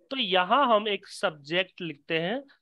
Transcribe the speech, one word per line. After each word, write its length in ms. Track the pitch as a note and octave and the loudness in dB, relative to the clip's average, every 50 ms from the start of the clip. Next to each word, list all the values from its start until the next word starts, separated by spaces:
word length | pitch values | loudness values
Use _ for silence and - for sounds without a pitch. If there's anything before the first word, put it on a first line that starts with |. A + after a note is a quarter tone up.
| _ _ | _ _
तो 80 | C#4 C4+ | -6 -4
यहाँ 580 | A#3+ F#3+ F#3 F3+ F3+ F3+ A3+ C4+ C#4+ B3 A#3 | -2 0 2 2 2 4 4 4 4 4 4
हम 120 | G#3 G#3+ A3 | 2 2 0
एक 200 | G3+ G3 G3 - | -4 -4 -6 -12
सब्जेक्ट 760 | - - - F#3+ D#3+ D3+ C#3+ C#3+ E3 F3+ F#3+ F3+ _ - | -10 -4 -4 -4 -4 -4 -10 -4 -2 -2 -2 -4 _ -10
लिखते 380 | F#3 E3 D3 - _ _ E3 D#3+ | -10 -10 -10 -10 _ _ -4 -2
हैं, 240 | E3 F3+ A3 C4+ C#4 C#4 _ _ | -2 -2 -4 -6 -8 -12 _ _